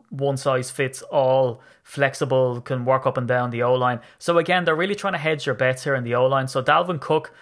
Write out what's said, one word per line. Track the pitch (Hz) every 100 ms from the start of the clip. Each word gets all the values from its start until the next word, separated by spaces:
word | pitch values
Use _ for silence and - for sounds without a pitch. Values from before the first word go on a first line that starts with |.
| -
one-size-fits-all, | 135 139 135 143 131 127 - 131 131 - 151 131 131 131 117 - _
flexible, | - - 139 135 139 131 127 120
can | - 131
work | 123 131 135
up | 131
and | 123
down | 123 123
the | 117
O-line. | 120 127 127 123 - -
So | - 170
again, | 165 180 165
they're | 156
really | 190 202
trying | 196
to | 175
hedge | 156 156 143
your |
bets | 120 127 131
here | 147
in | 135
the | 120 120
O-line. | 127 135 131
So | 139
Dalvin | 127 151 175 160
Cook, | - 156 151 -